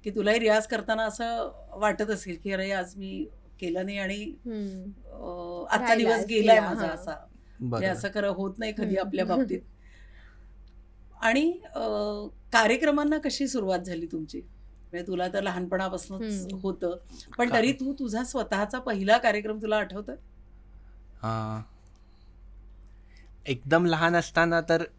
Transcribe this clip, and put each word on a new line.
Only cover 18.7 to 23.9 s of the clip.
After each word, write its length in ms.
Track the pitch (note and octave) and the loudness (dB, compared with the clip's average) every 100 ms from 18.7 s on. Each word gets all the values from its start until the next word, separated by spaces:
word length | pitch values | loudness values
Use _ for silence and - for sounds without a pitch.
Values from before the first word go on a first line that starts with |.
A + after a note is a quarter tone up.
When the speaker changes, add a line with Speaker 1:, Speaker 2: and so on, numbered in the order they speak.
| B3+ | -4
Speaker 1:
पहिला 400 | B3+ G3+ G3 A#3 | -4 -2 4 6
कार्यक्रम 400 | B3 G#3 G#3+ G#3+ | 6 2 -2 -6
तुला 140 | G#3+ G#3+ | 0 0
आठवतोय? 400 | G3 G3 G#3 C#4+ - - - - - - - - - - | -2 -8 -12 -14 -18 -20 -20 -20 -20 -20 -20 -20 -20 -8
Speaker 3:
अ, 380 | A2 A2+ A2 A2 G#2+ - - - - - - - - - - - - - - - - - - | -6 -4 -4 -8 -10 -20 -20 -20 -20 -20 -20 -20 -20 -20 -20 -20 -20 -20 -20 -20 -20 -16 -6
एकदम 400 | B2+ C3+ E3 | -6 2 4
लहान 300 | F3 | 4